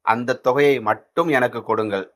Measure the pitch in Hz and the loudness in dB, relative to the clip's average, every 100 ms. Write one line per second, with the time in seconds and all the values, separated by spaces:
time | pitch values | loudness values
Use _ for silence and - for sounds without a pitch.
0 | - 113 123 123 127 127 143 131 110 107 | 0 -2 -2 -2 0 2 2 2 0 -4
1 | _ - 170 135 123 117 110 107 110 98 | _ -4 0 2 0 -2 -4 -2 -2 -4
2 | 92 | -6